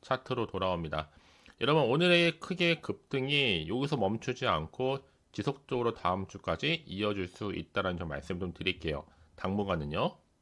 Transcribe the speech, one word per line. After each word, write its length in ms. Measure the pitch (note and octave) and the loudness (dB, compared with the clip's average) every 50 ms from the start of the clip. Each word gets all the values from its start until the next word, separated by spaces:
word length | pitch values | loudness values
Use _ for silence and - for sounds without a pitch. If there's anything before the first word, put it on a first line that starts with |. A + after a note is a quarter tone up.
차트로 460 | - - C3 B2 - - C3 B2 A2 | -4 -2 -2 -2 -2 -2 -2 -2 -2
돌아옵니다. 640 | - - F#2+ F#2+ F#2 F2+ E2+ E2 D#2 D2+ D#2 D2+ - _ - - - - _ - - - - | -2 -2 0 0 0 0 0 -2 -2 -4 -4 -6 -6 _ -20 -20 -20 -20 _ -20 -20 -6 -2
여러분, 220 | B2 B2+ D3+ D#3+ C#3 | 2 4 4 4 4
오늘의 540 | A2+ B2+ D#3 F3 F3+ F3 E3+ E3+ E3+ D#3+ - | 4 4 4 6 6 6 6 6 4 2 0
크게 420 | - - F#3 E3+ F3 E3+ E3 D#3+ | -4 -6 -2 2 2 2 2 0
급등이 840 | - - G2+ - _ - - C3+ C3 C#3 D3 C#3+ C#3 A#2+ F#2+ E2 D#2 | -2 -6 -6 -6 _ -4 -2 -2 0 0 2 2 4 4 2 2 0
여기서 300 | D#2+ G2+ B2+ C#3+ C#3+ D3+ | 0 -2 0 0 0 0
멈추지 500 | B2 G2 F#2+ A2 A2+ - - A#2+ - C3 | 2 2 2 0 0 -2 -6 -4 0 0
않고 520 | A#2 F2+ D#2 D#2 E2 - - B2+ C3 C3+ C3 - _ _ _ _ _ | 2 2 2 0 -4 -4 -2 -2 -2 -2 -4 -6 _ _ _ _ _
지속적으로 600 | - - G2+ D3 C#3+ - _ - C3+ B2 A#2+ A#2 A2+ | -8 -4 -2 -2 -4 -4 _ -4 -2 0 0 0 0
다음 320 | - - F2 F#2 F#2+ F#2+ | 0 0 0 0 0 -2
주까지 580 | - - - - - E2 D#2+ - D3 E3 - - | -6 -10 -6 -4 -2 -2 0 0 -2 -2 -2 -4
이어질 420 | - F2+ F#2+ G#2 G#2+ G#2 G2 F#2 F2 | -6 -4 -2 0 0 0 -2 -4 -6
수 260 | - - G#2+ G2+ F#2 | -6 -6 -6 -4 -4
있다라는 420 | - E2 - - G2+ F#2 F#2+ F2+ | -4 -6 -4 -2 -2 0 0 -2
점 120 | F2 F2+ D#2+ | -4 -4 -6
말씀 300 | C#2+ C#2+ - - F#2+ F2 | -6 -6 -6 -6 -6 -4
좀 140 | F#2+ F2+ | -4 -6
드릴게요. 520 | D#2+ - E2 F#2+ F#2 - - D#2+ D2 C#2+ - - - _ - _ _ | -6 -4 -2 -2 -2 -2 -2 -4 -4 -4 -6 -12 -18 _ -20 _ _
당분간은요. 800 | - - F#2+ G2 G#2 G2+ G2 F#2 E2 D2 D2 D2+ F#2 B2 F3 - - _ _ _ _ | -8 -4 -2 -2 -2 0 0 0 -2 -2 -2 -2 -2 -2 -2 -4 -8 _ _ _ _